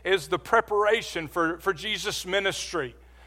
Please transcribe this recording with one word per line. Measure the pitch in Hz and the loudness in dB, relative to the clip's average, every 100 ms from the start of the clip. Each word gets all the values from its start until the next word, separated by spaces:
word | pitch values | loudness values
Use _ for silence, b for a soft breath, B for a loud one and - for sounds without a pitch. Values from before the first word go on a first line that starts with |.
is | 170 190 147 | 0 0 2
the | 170 | -4
preparation | - - - 208 208 220 - 175 156 | 4 2 4 2 4 2 0 -6 -4
for, | 175 165 165 | 0 0 0
for | 196 | -2
Jesus' | 160 202 202 196 - 180 | -2 -4 -4 -4 -6 -2
ministry | 196 196 - - 170 127 - b b | 0 0 -2 -4 -4 -6 -10 b b